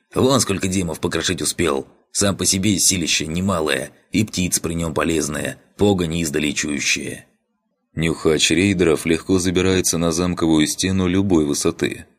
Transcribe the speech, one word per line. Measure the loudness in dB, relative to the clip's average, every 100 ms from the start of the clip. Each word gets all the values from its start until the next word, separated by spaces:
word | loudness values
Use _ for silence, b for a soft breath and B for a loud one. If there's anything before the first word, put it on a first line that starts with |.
| _
Вон | 0 2 2
сколько | 0 -2 -2
демов | 0 -2 -2
покрошить | -4 -2 -2 -2
успел. | -4 -2 0 -2 -4 _ _
Сам | -2 0 0
по | 0
себе | 0 2 2
силище | 2 0 0 -2 -2
немалое, | -2 0 0 0 -2 -4 -12 _
и | -2
птиц | 0 -2 -2 -2
при | -4
нём | -4 -4
полезная, | -2 0 0 -2 -4 -8 -8 _ 0
погонь | 2 2 0 -2
издали | -2 -2 -2
чующая». | -4 -4 -4 -2 -4 -4 -12 -16 _ _ _ _ _ _ -4
«Нюхач | -2 0 2 2 2
рейдеров | 2 2 4 2 2 0
легко | -2 2 0
забирается | 2 0 2 2 0 0
на | 0
замковую | 0 -2 0 2 2 2
стену | 0 -2 0 0
любой | 0 2 2 2
высоты», | 0 -2 -2 -4 -6 -14